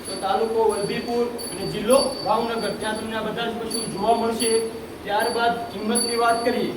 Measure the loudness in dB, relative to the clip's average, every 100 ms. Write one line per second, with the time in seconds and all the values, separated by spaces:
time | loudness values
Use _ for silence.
0 | -8 -6 0 0 2 4 4 2 -2 -2
1 | -2 0 0 -2 -8 -6 -6 -4 4 4
2 | 4 -4 0 0 0 -2 -2 -4 -4 -4
3 | -4 -4 -4 -4 -4 -4 -4 -4 -4 -2
4 | 2 4 2 0 2 2 0 -6 -12 -12
5 | -2 0 0 2 2 0 -4 -6 0 2
6 | 2 2 4 4 2 0 0